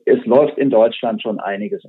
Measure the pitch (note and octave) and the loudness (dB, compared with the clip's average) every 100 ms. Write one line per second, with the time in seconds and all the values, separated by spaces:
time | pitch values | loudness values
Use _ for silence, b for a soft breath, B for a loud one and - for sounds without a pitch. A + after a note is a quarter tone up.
0 | - - A2+ B2+ D3 - C3+ A2+ A2+ - | -2 0 4 4 4 0 0 2 2 0
1 | A#2+ G#2+ A#2 G2+ F#2+ G2+ G#2 G2 | -6 -6 -6 -8 -8 -8 -8 -8